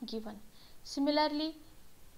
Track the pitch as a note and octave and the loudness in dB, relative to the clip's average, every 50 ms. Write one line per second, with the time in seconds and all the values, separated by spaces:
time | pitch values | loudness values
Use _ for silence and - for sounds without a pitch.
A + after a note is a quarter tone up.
0 | A#3 A3 A3 A3 G#3+ G#3+ G#3+ G#3 - - - - - - - - - - - C#4+ | -8 -6 -4 -4 -4 -6 -8 -10 -12 -14 -16 -16 -18 -16 -16 -14 -12 -6 0 2
1 | C#4 D4 D4 D4+ D4+ D4+ D4 D4 D#4 D#4+ D#4+ - - - - - - - - - | 4 6 6 6 6 6 4 2 0 0 -2 -6 -12 -18 -18 -16 -16 -16 -16 -16
2 | - - - | -18 -18 -16